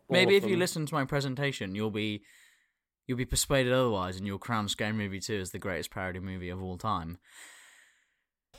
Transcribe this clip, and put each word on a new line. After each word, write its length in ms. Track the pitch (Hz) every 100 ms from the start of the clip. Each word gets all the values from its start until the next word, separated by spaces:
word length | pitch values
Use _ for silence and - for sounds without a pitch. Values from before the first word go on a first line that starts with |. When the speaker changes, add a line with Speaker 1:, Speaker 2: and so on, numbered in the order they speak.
| -
Speaker 1:
all 20 |
Speaker 2:
maybe 260 | 180 185 196
Speaker 1:
of 60 |
Speaker 2:
if 60 | 208
you 60 | 175
Speaker 1:
them. 40 |
Speaker 2:
listen 260 | 180 165 151
to 80 |
my 100 | 156
presentation, 720 | 131 143 135 131 143 - 98
you'll 160 | 98 110
be, 300 | 104 107 104 - - - _ _ _ _ _ -
you'll 120 | 123
be 60 |
persuaded 480 | 123 139 - 135 123
otherwise, 440 | 127 123 98 92 92
and 100 | 101
you'll 120 | 98
crown 300 | - 110 101
Scary 240 | - 110
Movie 280 | 110 101 95
two 180 | - 104
as 120 | 92
the 60 | 92
greatest 320 | 98 82 -
parody 280 | 104 92 90
movie 320 | 95 92 90
of 120 | 92
all 140 | 92 90
time. 420 | 110 92 82 87 _ - - - - - - _ _ _ _ _ _